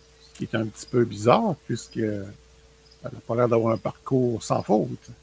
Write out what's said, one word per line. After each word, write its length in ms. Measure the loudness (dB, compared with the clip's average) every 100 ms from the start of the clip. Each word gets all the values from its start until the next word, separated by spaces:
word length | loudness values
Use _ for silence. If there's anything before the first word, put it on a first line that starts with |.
| -20 -20 -16
Ce 60 | -10
qui 60 |
est 120 | -4 -2
un 100 | -4
petit 200 | -6 -2
peu 180 | 2
bizarre, 520 | 2 2 4 4 4 -2 -6
puisque 320 | -8 -6 -4
elle 260 | -4 -4 -8 -16 -20 -20 -20 -20 -20 -16
n'a 180 | -14 -10 -4
pas 80 |
l'air 140 | 0 4
d'avoir 260 | 4 2
un 40 | 0
parcours 640 | -4 -8 -2 0 2 -2
sans 200 | -2 -2
faute. 480 | 2 0 0 -6 -14 -20